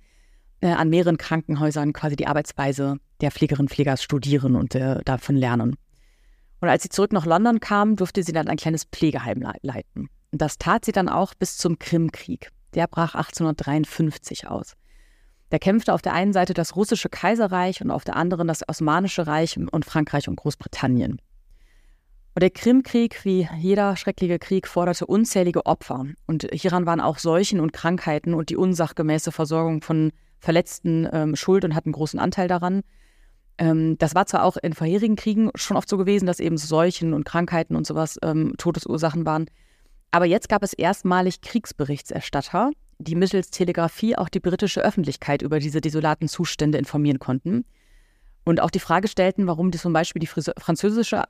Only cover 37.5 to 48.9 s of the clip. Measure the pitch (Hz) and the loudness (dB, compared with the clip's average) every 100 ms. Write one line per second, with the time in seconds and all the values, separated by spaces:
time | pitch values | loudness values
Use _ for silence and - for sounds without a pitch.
37.5 | 170 165 160 151 156 160 - 165 156 151 | -2 0 -2 -2 -2 -4 -4 -2 0 0
38.5 | - 170 165 - 160 160 156 160 156 160 | 0 -2 -2 -4 -2 0 0 -2 -2 -4
39.5 | _ _ _ _ - _ 170 175 175 - | _ _ _ _ -20 _ 2 4 2 2
40.5 | 208 196 - 170 202 185 180 185 - - | 0 0 0 0 0 2 2 2 -2 -4
41.5 | 240 - - 139 143 - - - 143 - | -4 -4 -6 -4 -4 -6 -10 -4 -6 -2
42.5 | 175 247 294 - _ 156 165 185 190 175 | 0 0 -2 -12 _ -4 2 2 2 -2
43.5 | - 175 170 170 - 220 233 165 185 180 | -2 0 2 -2 0 -2 0 -2 -2 -2
44.5 | 180 202 - - 202 147 - - 143 147 | 0 -2 2 0 2 -2 -4 -2 -2 0
45.5 | 151 147 151 156 156 156 151 160 - 170 | -2 0 -2 -2 0 0 0 -2 -2 -4
46.5 | - 151 147 139 147 147 131 - 127 165 | 0 0 2 0 0 2 0 0 -4 -2
47.5 | 226 240 _ _ _ _ _ - - - | -4 -4 _ _ _ _ _ -20 -6 0
48.5 | 165 165 190 - | 2 2 -2 0